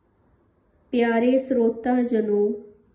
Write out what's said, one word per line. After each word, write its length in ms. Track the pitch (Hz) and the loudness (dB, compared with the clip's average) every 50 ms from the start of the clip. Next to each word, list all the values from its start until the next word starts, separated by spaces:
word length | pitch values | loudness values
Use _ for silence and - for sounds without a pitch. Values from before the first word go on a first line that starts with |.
| _ _ _ _ _ _ _ _ _ _ _ _ _ _ _ _ _ _ | _ _ _ _ _ _ _ _ _ _ _ _ _ _ _ _ _ _
ਪਿਆਰੇ 480 | - 240 233 233 226 226 240 247 262 269 | -2 0 0 2 2 2 2 2 2 0
ਸਰੋਤਾ 640 | 262 - 262 240 226 226 226 - - 254 254 247 240 | 0 0 0 0 0 0 0 -2 -2 -2 0 0 0
ਜਨੋ, 520 | 233 240 214 214 208 208 202 208 214 240 - - - - _ _ _ | 0 0 0 0 0 0 0 0 0 -2 -4 -10 -18 -20 _ _ _